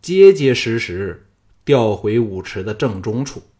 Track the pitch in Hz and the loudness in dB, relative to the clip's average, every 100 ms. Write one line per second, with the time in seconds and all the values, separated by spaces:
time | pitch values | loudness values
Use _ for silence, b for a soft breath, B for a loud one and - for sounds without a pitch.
0 | - 185 196 165 135 120 117 117 - 90 | -2 8 8 8 0 0 -2 -6 -6 -8
1 | 95 - _ _ _ _ - 135 113 98 | -10 -12 _ _ _ _ 0 0 2 -2
2 | 104 117 113 95 - 101 95 107 135 98 | -2 -2 -4 -8 -10 -10 -10 -4 -4 -4
3 | 107 113 143 - _ | -6 -6 -8 -12 _